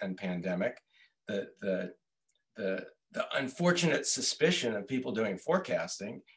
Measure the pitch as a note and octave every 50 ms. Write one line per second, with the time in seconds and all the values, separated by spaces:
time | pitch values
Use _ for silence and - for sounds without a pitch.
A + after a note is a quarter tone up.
0 | G2+ F#2+ F#2 - G2 F#2 F2+ F2 E2+ F#2 F2+ F2+ G#2 B2 - - _ _ _ -
1 | - _ _ _ _ - G#2 G2+ F#2+ - - - G#2 G2 F#2 F2+ F#2 - - _
2 | _ _ _ _ _ _ _ _ _ _ - - G2+ F#2+ F#2+ - - - - _
3 | _ _ - - - - - C#3 C3+ C3 - - F3 F3+ F3 E3+ E3+ D#3+ C#3+ -
4 | - - - C3 A#2+ - - - D3+ F3 F3+ - - A#2 G#2+ G2+ G2 - C3 B2+
5 | B2+ C3 G#2+ A2 A2 G2+ F#2+ F2+ - - F3 F#3+ F#3 - A2 - - F#2 - -
6 | G2 G#2+ C3 - - _ -